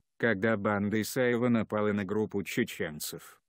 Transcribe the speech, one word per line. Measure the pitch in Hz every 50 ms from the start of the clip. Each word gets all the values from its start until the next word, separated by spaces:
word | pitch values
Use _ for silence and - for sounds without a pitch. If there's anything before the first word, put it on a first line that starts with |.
| _ _ _
когда | - - 117 113 98 95 113 113
банда | 104 101 107 104 101 101 104 98 110 104
Исаева | - - 135 127 123 120 117 120 127
напала | 120 113 104 - 107 107 107 107 101
на | 101 104
группу | 92 104 107 107 101 - 101 92
чеченцев, | - - - 92 85 - - 98 82 76 76 - - - 82 - - - - _